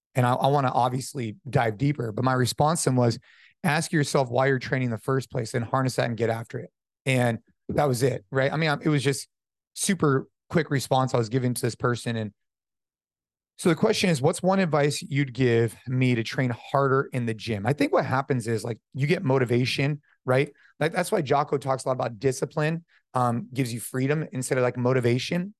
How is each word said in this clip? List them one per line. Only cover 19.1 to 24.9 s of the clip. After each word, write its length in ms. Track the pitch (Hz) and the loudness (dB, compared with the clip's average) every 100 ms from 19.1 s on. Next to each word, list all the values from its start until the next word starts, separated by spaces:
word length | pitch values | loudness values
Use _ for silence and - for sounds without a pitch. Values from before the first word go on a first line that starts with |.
| - | 0
motivation, 800 | 170 131 120 120 127 - 139 147 _ _ - | 2 2 2 2 0 0 -2 -2 _ _ 0
right? 260 | 127 143 - _ - | 0 0 -4 _ -4
Like, 120 | 151 | -2
that's 200 | 185 180 | -2 -2
why 100 | 208 | 0
Jocko 380 | 135 139 147 147 | 0 0 0 -2
talks 260 | 135 131 135 | -2 -4 -2
a 20 | |
lot 40 | |
about 260 | 127 127 113 | -4 -4 -2
discipline, 640 | 135 131 135 - 151 165 - _ _ | -2 -2 -4 -2 -2 -2 -8 _ _
um, 340 | 127 123 120 107 | -2 0 0 -4
gives 180 | 123 123 | -4 -4
you 80 | 117 | -4
freedom 480 | - 131 131 156 151 | -6 -2 0 0 -2
instead 260 | 131 123 135 | -6 -2 0
of, 60 | |
like, 120 | 123 123 | 0 0
motivation, 800 | 123 | 0